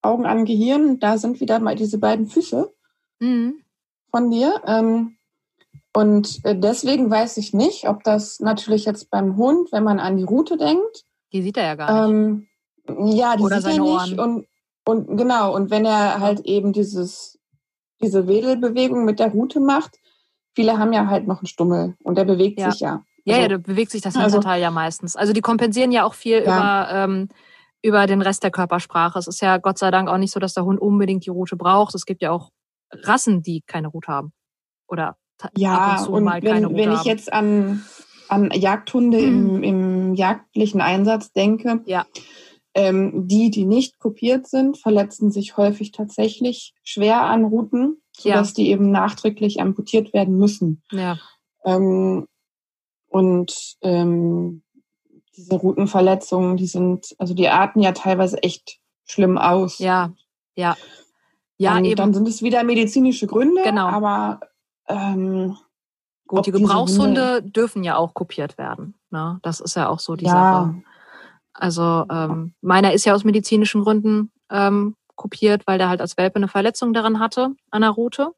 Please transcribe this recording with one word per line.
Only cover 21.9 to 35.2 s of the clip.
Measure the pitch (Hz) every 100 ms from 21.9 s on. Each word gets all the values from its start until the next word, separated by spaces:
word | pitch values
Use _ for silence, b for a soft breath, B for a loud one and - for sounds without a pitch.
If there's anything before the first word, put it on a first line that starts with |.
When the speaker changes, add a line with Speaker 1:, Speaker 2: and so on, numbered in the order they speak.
| 180
Speaker 1:
und | - 180
der |
bewegt | 190 180 196 208
Speaker 2:
Ja. | 185
Speaker 1:
sich | 180
ja. | 151 156 _ _ -
Speaker 2:
Ja, | 240
Speaker 1:
Also, |
Speaker 2:
ja, | 226
da | 190
bewegt | 175 196 226
sich | 214
das | 196 254
Speaker 1:
also | 214 202
Speaker 2:
Hinterteil | 202 180
ja | 175
meistens. | 165 160 165 175 -
Also | 208
die | 214
kompensieren | 214 226 233 214 254
ja | 240
auch | 185
viel | - 233 226
Speaker 1:
Ja. |
Speaker 2:
über, | 196 185 202 196 185
ähm, | 190 190 190 196 b b b b _
über | 220 208 202
den | 196
Rest | 196 196
der | 196
Körpersprache. | 175 175 175 - 170 165 180
Es | 170
ist | -
ja | 190 185
Gott | 196 185
sei | 190
Dank | 185 185
auch | 185
nicht | 190
so, | 202
dass | 185
der | 185 180
Hund | 190
unbedingt | 202 202 190 190
die | 180
Rute | 180 180 180
braucht. | 175 196 208
Es | 190
gibt | - 190
ja | 160
auch | 170 143 _ _ _ _
Rassen, | - - 247 - 185
die | 160 160 -
keine | 170 156
Rute | 160 -
haben. | 143 151 _ _ _ _ _ _
Oder | 170 156 -